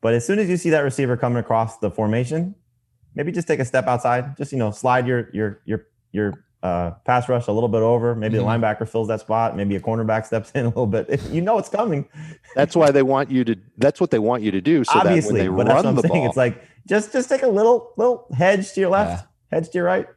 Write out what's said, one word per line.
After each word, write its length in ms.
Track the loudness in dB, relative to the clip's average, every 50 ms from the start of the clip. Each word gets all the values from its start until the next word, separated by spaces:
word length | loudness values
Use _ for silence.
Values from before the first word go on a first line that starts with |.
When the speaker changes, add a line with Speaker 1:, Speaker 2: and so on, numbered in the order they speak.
Speaker 1:
but 120 | 2 2 0
as 120 | 0 0
soon 140 | 0 0 0
as 100 | 2 0
you 80 | 0 0
see 140 | 0 2
that 100 | 2 2
receiver 340 | 2 0 -2 -2 -2 -2 0
coming 220 | 0 0 -2 -2 -2
across 400 | -2 0 0 0 0 -2 -4 -4
the 120 | -6 -4
formation, 680 | -2 -2 -2 0 0 -2 -2 -2 -2 -4 -4 -6 -8 _ _ _ _ _ _ _ _ _ _ _ _
maybe 160 | -8 -6 -4
just 160 | -4 -6 -2 -2
take 120 | -2 -2
a 60 | -2
step 220 | 0 0 -2 0 0
outside. 480 | -2 0 0 0 0 0 -2 -6 -8 -10
Just, 140 | -10 -6
you 60 | -4 -2
know, 140 | -2 -2
slide 360 | -4 -2 -2 0 0 2 0 0
your, 220 | -2 -2 -4 -4 -4
your, 280 | -4 -4 -4 -6 -10 _
your, 200 | -8 -8 -8 -8 _ _ _ _ _
your, 220 | -4 -2 -2 -2 -4 -6 _ _ _ _ -6
uh, 280 | -4 -2 -2 -4 -6 -8 -10 _
pass 220 | 0 0 0 2 0
rush 180 | -2 -2 0 -2
a 40 |
little 180 | -2 -2 0 0
bit 120 | 0 0
over. 320 | 2 2 2 2 0 -2 -2
Maybe 220 | -2 -4 -2 -2 0
Speaker 2:
Mm-hmm. 220 | 0 0 0 0
Speaker 1:
the 60 | 0 -2
linebacker 200 | -2 -2 -6 -6
fills 180 | -4 -4 -2 -2
that 120 | -4 -6
spot. 340 | -4 -2 0 0 0 0 -2
Maybe 200 | -2 -4 -2 -2
a 40 | -4
cornerback 460 | -2 -4 -4 -2 0 0 -2 -2 -2
steps 260 | -2 -4 -6 -6 -4
in 140 | _ -2 -2
<laughs> 0 |
a 40 | -2
little 180 | -2 -2 -2 0
bit. 180 | 0 -2 -2 -2
If 220 | -4 -4 -4 -4
you 100 | -4 -4
know 160 | 0 0 0 0
it's 120 | -2 -4
coming. 380 | -4 -2 -2 0 -2 -4 -4 -8 _ -18 -18 -18 -18 -20 _ -12 -2
Speaker 3:
That's 200 | 0 0 2 4
why 160 | 4 4 6
they 120 | 6 4 4
want 280 | 4 2 0 0 0
you 120 | 0 0 0
to, 100 | 0 -2 -4 -6 -20 _ 0
that's 240 | 2 2 2 2
what 100 | 0 0
they 80 | 2 2
want 240 | 2 2 0 0 0
you 80 | 0
to 100 | 0 0
do. 220 | 2 2 2 2 2
So 80 | 2 2 2
Speaker 1:
Obviously, 440 | 4 4 4 2 2 2 0 0 0
Speaker 3:
that 80 | 0
when 60 | 0 0
they 60 | 2
Speaker 1:
but 40 | 4 4
that's 100 | 4 4
Speaker 3:
run 20 |
Speaker 1:
what 40 | 2
I'm 60 | 2
Speaker 3:
the 60 | 2 2 2
Speaker 1:
saying. 40 | 2 2
Speaker 3:
ball. 60 | 0 0
Speaker 1:
It's 80 | 0 2
like, 240 | 0 0 0 -6 -14 -20 _ _ _ -2
just, 260 | -2 0 0 0 -2
just 160 | -4 0 0
take 140 | 0 2 2
a 40 | 2
little, 460 | 2 4 4 4 4 2 0 -6 -4 0
little 300 | 0 0 0 0 -4 -8 -2
hedge 380 | 0 2 4 4 2 0 -4 -2
to 60 | -2
your 80 | 0 2
left, 340 | 2 0 0 -2 -4 -8 -10 _ _ _ _ _
Speaker 2:
Yeah. 60 | -4 -4
Speaker 1:
hedge 100 | -4 -2
to 80 | -4 -2
your 80 | 0
right. 220 | 0 0 0 -2 -6 -14